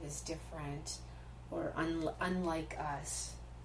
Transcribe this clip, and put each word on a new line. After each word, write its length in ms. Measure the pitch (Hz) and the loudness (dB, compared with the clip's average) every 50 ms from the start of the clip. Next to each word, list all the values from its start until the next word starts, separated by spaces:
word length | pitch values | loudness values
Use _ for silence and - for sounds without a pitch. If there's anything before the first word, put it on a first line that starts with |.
| 156 | 0
as 160 | 147 147 - | -2 -4 -4
different 760 | - - 160 160 - - 165 156 151 139 143 147 - - - - - - - - - - - - - - | -2 -2 -2 -2 -4 -6 -4 -4 -2 0 -2 -2 -2 -4 -4 -6 -6 -10 -10 -10 -10 -10 -10 -10 -8 -2
or 200 | - - - - - | 0 0 0 2 2
un-, 340 | - 160 165 165 165 156 - - - | 4 4 4 4 4 4 2 2 2
unlike 580 | 180 180 185 180 180 165 160 160 160 - - - | 2 4 4 4 6 4 4 4 2 0 -2 0
us. 540 | 151 147 139 139 156 - - - - - - - - - - - | 0 0 0 0 0 -2 -2 -2 -2 -4 -4 -8 -8 -8 -10 -10